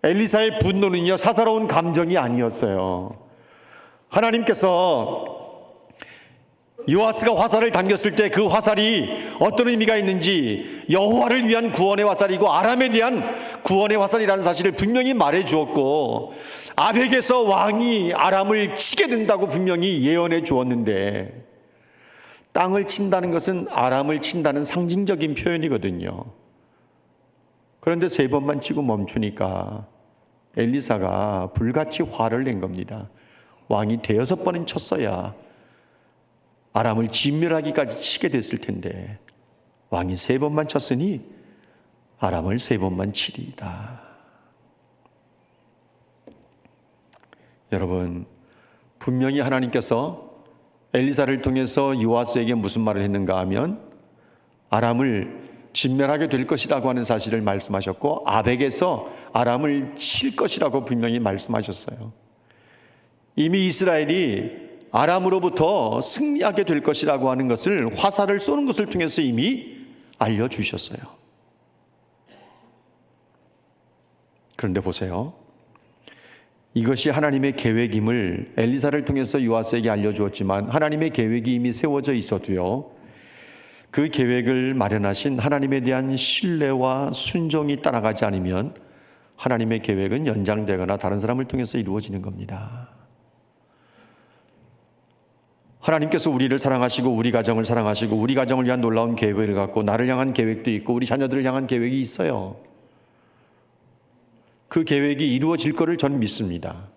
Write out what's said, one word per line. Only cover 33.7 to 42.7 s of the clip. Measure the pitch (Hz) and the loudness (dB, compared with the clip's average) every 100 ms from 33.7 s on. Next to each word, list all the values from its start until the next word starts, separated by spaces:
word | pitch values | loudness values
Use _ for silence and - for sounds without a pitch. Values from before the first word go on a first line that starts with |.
| 107 104 117 | 0 0 -2
대여섯 | - 107 127 180 | 0 0 2 0
번은 | - 175 165 | -2 -4 -4
쳤어야 | 170 - - 110 92 95 104 - _ _ _ _ _ _ _ _ _ _ _ _ | -8 -4 -2 -2 -4 -6 -12 -20 _ _ _ _ _ _ _ _ _ _ _ _
아람을 | - 117 110 117 | -2 0 0 0
진멸하기까지 | - 143 151 170 160 151 147 139 - | 0 0 0 0 0 0 -2 -2 -4
치게 | - - - | -6 -2 0
됐을 | 127 107 - | 0 -2 -6
텐데 | - 98 92 90 92 104 - _ _ _ _ _ _ | -6 -8 -8 -10 -12 -14 -18 _ _ _ _ _ _
왕이 | 87 90 90 | -4 -2 -4
세 | - 127 | -2 0
번만 | 147 151 151 | 0 -2 -2
쳤으니 | 143 131 127 180 156 - - - _ _ _ _ _ _ _ | -2 -2 -2 -2 -4 -10 -20 -20 _ _ _ _ _ _ _
아람을 | 92 87 85 117 | -2 -2 -2 -2
세 | - | 0